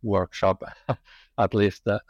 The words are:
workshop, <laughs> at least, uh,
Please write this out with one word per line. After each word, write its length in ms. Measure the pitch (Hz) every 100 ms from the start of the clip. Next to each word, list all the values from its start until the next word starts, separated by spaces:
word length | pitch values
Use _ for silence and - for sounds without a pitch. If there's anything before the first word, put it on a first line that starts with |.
workshop, 600 | 113 98 92 - 98 95 - - -
<laughs> 500 | 123 _ - _ -
at 140 | 101 107
least, 320 | 101 - -
uh, 120 | 104 -